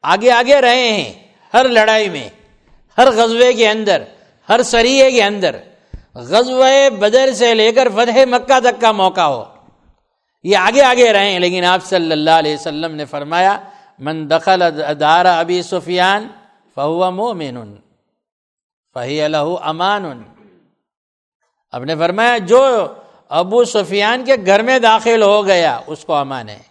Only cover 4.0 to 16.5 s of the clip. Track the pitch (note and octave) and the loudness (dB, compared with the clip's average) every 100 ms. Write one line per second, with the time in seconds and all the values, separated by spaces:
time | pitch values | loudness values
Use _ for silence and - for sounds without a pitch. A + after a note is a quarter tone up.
4 | - - _ _ - A#3 B3 A#3 B3 C4+ | -4 -20 _ _ -2 0 2 0 2 4
5 | C4 B3 G3+ G#3 F3 A#2 - _ _ - | 4 4 0 -2 -4 -6 -18 _ _ -20
6 | _ B2 A#2+ G3+ B3+ B3+ C4 C#4 C#4 G#3+ | _ -20 -2 0 0 2 4 4 2 2
7 | G#3 A#3+ C4+ G#3 A#3 A3+ A3 A#3 B3+ G3+ | 2 2 2 0 0 2 2 2 0 0
8 | A#3+ A#3 C4 B3 B3 C4 A#3+ A#3+ A3+ G3+ | 0 2 2 0 2 2 2 0 0 2
9 | F#3+ F#3 D#3+ B2+ G#2 _ _ _ _ _ | 0 0 -2 -2 -10 _ _ _ _ _
10 | _ _ _ _ E3+ G3 F#3+ B3 C4+ B3 | _ _ _ _ -2 0 2 4 2 4
11 | A#3+ G3+ G3+ F3+ F3+ F3+ F3 F#3 F3+ F#3 | 2 2 0 -2 -2 0 0 -2 -2 -4
12 | E3 D#3 D#3 E3 D3+ D3+ E3 D3+ E3 D3+ | -2 -2 2 2 2 -6 -8 -8 -10 -10
13 | D3 D3 C#3+ E3+ F#3+ G3+ - - _ _ | -12 -12 -6 0 0 -2 -10 -20 _ _
14 | C#3 D#3+ D3 D#3+ F#3+ F#3+ F3 D3+ D3 D3+ | -10 -8 -2 -2 0 2 0 -2 -8 -2
15 | D3+ E3+ F3+ E3+ E3+ F3+ F3 F3+ E3+ F3+ | 2 2 2 0 -2 -4 -4 -8 -6 -2
16 | F#3 G3+ A3+ - _ | 0 -2 -6 -20 _